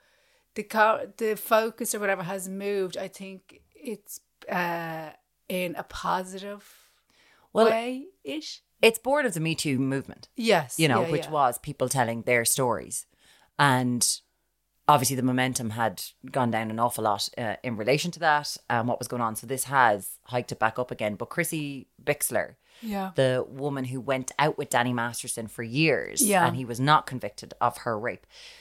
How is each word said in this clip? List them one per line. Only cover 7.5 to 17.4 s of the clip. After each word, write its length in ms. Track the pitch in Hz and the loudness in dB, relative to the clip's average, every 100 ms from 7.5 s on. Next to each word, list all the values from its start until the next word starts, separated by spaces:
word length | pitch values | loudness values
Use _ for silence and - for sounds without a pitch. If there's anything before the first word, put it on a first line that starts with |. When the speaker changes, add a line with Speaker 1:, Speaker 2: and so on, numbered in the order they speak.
Speaker 2:
Well, 180 | 202 226 | 4 6
Speaker 1:
way-ish. 920 | 226 240 262 359 _ 277 302 - - _ - | 4 -2 -6 -10 _ -10 -8 -8 -16 _ 6
Speaker 2:
it's 180 | 220 226 | 6 6
born 260 | 247 294 254 | 0 0 0
of 80 | |
the 60 | 170 | 0
Me 160 | 160 156 | -2 -2
Too 240 | 156 131 | 0 0
movement. 500 | 135 135 - - - - | 0 -2 -6 -16 -16 -2
Speaker 1:
Yes. 420 | 226 180 131 - | 2 2 2 2
Speaker 2:
You 80 | 156 | 4
know, 140 | 113 | 4
Speaker 1:
Yeah, 80 | - | 2
Speaker 2:
which 140 | - - | -2 0
Speaker 1:
yeah. 60 | |
Speaker 2:
was 260 | 151 131 123 | 2 2 2
people 320 | 151 143 127 | -6 -2 0
telling 320 | 135 113 117 | 2 0 0
their 240 | 113 123 113 | 2 2 2
stories. 600 | - 123 98 58 - - _ _ _ _ - | 2 0 0 -4 -10 -12 _ _ _ _ 2
And 600 | 143 127 123 120 - - _ _ _ _ _ _ - | 4 4 2 0 0 -2 _ _ _ _ _ _ 4
obviously 280 | 147 135 131 | 4 4 0
the 80 | |
momentum 480 | 127 127 127 123 113 | 0 2 0 0 -4
had 300 | 110 113 90 - - 131 | 0 -2 -2 -14 -16 -6
gone 200 | 139 120 | 0 0
down 180 | 113 110 | 0 -2
an 100 | 110 | 0
awful 240 | 120 - 107 | 0 2 0
lot, 240 | 101 - | 0 -2
uh, 180 | - | -6